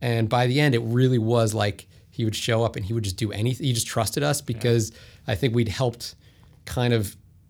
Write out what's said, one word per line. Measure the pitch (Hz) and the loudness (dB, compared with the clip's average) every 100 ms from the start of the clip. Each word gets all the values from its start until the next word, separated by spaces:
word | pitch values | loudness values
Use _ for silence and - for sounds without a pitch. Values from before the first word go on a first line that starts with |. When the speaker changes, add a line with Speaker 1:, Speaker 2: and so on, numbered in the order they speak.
Speaker 1:
And | 123 117 110 | -2 0 2
by | 120 127 | 2 2
the | 135 | 4
end, | 151 117 | 4 2
it | |
really | 117 120 127 127 | 2 2 4 4
was | 110 117 110 | 4 4 2
like | 107 104 90 - - - | 2 -2 -2 -12 -20 -14
he | - | -4
would | 110 107 | -4 -2
show | - 113 | 0 0
up | 113 120 | 0 -2
and | 98 | -6
he | |
would | 113 | -4
just | 104 92 | -4 -4
do | 107 | -4
anything. | 101 117 131 135 | -2 -2 -2 -2
He | |
just | 117 - | -2 -2
trusted | 117 107 151 | -2 -2 -2
us | 147 143 | -2 -2
Speaker 2:
Yeah. | - | -4
Speaker 1:
because | 113 120 117 101 - - - - | -2 2 2 0 -6 -20 -12 -6
I | 110 | -2
think | 135 | 0
we'd | 120 104 | 0 0
helped | - 127 - - - - _ - - - | -2 -2 -4 -12 -16 -20 _ -20 -20 -8
kind | 127 120 | -2 0
of | 117 98 - - - | 0 -2 -8 -20 -20